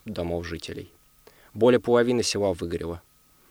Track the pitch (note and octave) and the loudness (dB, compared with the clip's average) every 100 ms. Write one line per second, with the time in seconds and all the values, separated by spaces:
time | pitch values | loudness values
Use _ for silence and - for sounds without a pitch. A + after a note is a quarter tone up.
0 | - F#2+ E2+ E2+ E2+ E2+ - - F#2+ _ | -12 -8 -4 -6 -6 -10 -10 -14 -16 _
1 | _ _ _ _ _ G#2+ A#2+ B2 - A#2+ | _ _ _ _ _ 2 4 4 4 4
2 | A#2+ B2 G#2 G2+ G2+ F2 F2 E2+ E2 E2+ | 4 2 0 0 0 -2 -4 -6 -6 -10
3 | _ _ _ _ _ | _ _ _ _ _